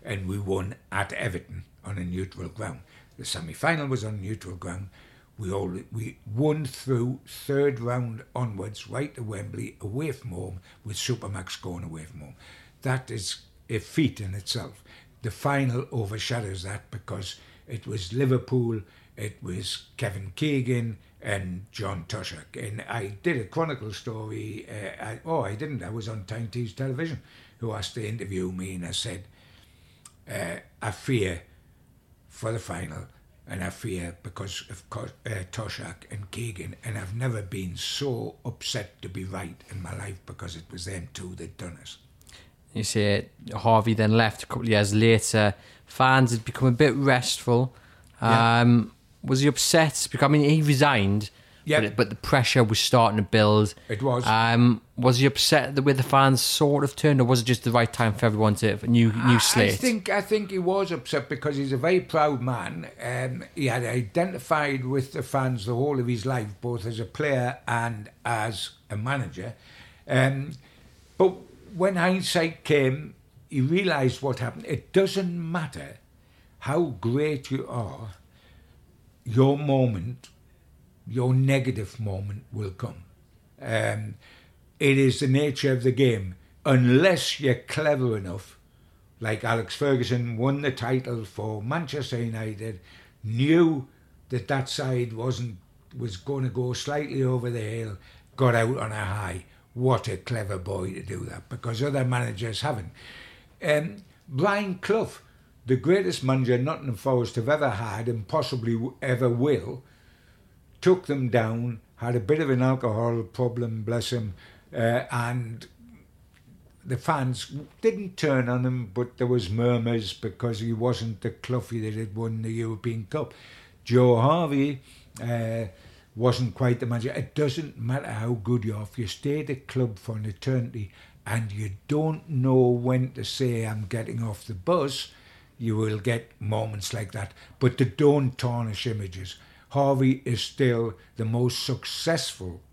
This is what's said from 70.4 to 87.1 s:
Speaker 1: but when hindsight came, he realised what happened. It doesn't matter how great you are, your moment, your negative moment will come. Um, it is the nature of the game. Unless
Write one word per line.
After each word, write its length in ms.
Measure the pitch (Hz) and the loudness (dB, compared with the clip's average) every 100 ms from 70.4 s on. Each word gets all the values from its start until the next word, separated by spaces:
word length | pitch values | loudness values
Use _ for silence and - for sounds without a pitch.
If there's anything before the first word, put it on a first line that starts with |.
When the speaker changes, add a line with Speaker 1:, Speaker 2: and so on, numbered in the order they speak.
| 143 - - - - - - - | -6 -12 -20 -20 -20 -20 -8 4
Speaker 1:
but 200 | 185 185 - - - | 4 4 -8 -20 -14
when 220 | 175 190 180 | 0 2 4
hindsight 680 | 175 185 147 175 165 160 | 2 2 2 2 0 -2
came, 500 | - 147 131 135 147 - _ - - | 2 4 4 2 -6 -18 _ -20 -6
he 100 | 147 | 0
realised 640 | 131 175 185 151 131 127 | 2 4 2 2 2 2
what 160 | 139 123 | -2 -2
happened. 260 | 120 - - | -6 -8 -6
It 280 | 139 - | -6 2
doesn't 580 | - 185 196 185 170 165 | 4 4 2 -2 -4 -4
matter 460 | 170 160 - 143 - _ _ _ _ _ _ | -4 -4 -8 -14 -16 _ _ _ _ _ _
how 340 | - 156 165 113 | -2 0 0 -2
great 500 | 117 131 151 143 - | 0 0 0 -2 -4
you 160 | 135 - | -6 -4
are, 460 | 120 101 69 107 - _ _ _ - - _ _ _ _ _ | -6 -6 -8 -12 -16 _ _ _ -20 -20 _ _ _ _ _
your 340 | - 110 135 143 | 0 4 6 4
moment, 720 | 147 135 127 101 104 127 - _ _ _ _ _ _ _ - | 2 2 2 0 -6 -10 -16 _ _ _ _ _ _ _ -6
your 280 | 120 127 | -2 2
negative 640 | 127 135 139 127 101 101 - | 4 4 4 2 -4 -6 -6
moment 440 | 107 95 101 101 - | -6 -4 -6 -10 -10
will 200 | 104 101 | -8 -6
come. 320 | 90 117 - - - _ _ _ - | -6 -10 -10 -20 -20 _ _ _ -12
Um, 540 | 127 113 110 107 107 104 - - _ _ _ - | -2 0 0 -2 -6 -12 -18 -20 _ _ _ 2
it 160 | 143 135 | 4 6
is 240 | 135 123 | 4 4
the 60 | 139 | 2
nature 440 | 135 147 131 139 | 4 2 0 0
of 100 | 131 | 2
the 100 | 127 | 2
game. 440 | 117 135 107 95 90 - _ | 4 4 4 -4 -10 -18 _
Unless 760 | 151 131 123 131 185 | 4 6 8 8 6